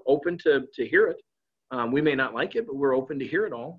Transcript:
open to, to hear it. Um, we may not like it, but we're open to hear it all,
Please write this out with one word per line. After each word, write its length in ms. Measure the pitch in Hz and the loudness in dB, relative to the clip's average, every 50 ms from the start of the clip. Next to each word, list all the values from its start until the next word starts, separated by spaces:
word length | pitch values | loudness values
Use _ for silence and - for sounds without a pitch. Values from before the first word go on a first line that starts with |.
| - | 0
open 320 | 127 139 147 147 175 175 170 | 0 0 2 2 -4 -6 0
to, 240 | - 160 143 139 131 - _ | 2 2 2 2 0 -4 _
to 140 | - 120 107 | -6 -6 2
hear 200 | - 190 220 180 | 4 4 4 4
it. 120 | - - _ _ _ _ _ _ _ _ _ _ | 0 -6 _ _ _ _ _ _ _ _ _ _
Um, 220 | 131 127 117 117 127 | -6 -4 -2 0 0
we 80 | 143 | 2
may 140 | 151 156 139 | 2 2 2
not 180 | 131 135 120 107 | 2 0 -2 -2
like 220 | 117 151 - - | -4 -4 -2 -2
it, 100 | 226 226 | -6 -4
but 100 | - 139 | -4 -4
we're 180 | 139 139 135 131 | 0 0 2 2
open 220 | 131 131 - 151 139 | 2 0 -4 -6 -6
to 80 | 135 | -6
hear 180 | - 156 185 220 | -2 -2 -2 -2
it 80 | 208 139 | -2 -4
all, 260 | 117 120 147 170 | -8 -10 -12 -14